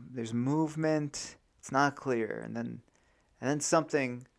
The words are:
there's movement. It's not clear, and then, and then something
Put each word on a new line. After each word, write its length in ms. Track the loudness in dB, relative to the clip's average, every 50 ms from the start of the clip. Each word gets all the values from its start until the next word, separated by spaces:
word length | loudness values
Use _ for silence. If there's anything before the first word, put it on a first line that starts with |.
| -18 -10
there's 220 | -6 -6 -4 -2 0
movement. 1000 | 0 2 2 4 2 2 0 0 0 2 2 2 2 0 -2 -6 -8 -10 -10 -14 -18 _ _ _ _
It's 120 | -12 0
not 240 | 4 4 4 4 2
clear, 460 | -2 -2 -2 0 0 0 -2 -2 -6 -6
and 120 | -6 -6
then, 240 | -6 -6 -6 -8 -10 -14 _ _ _ _ _ _ _ _ _ _ _
and 80 | -2
then 120 | -2 0 0
something 680 | 2 4 4 4 4 4 2 0 0 0 -4 -8 -12 -16 _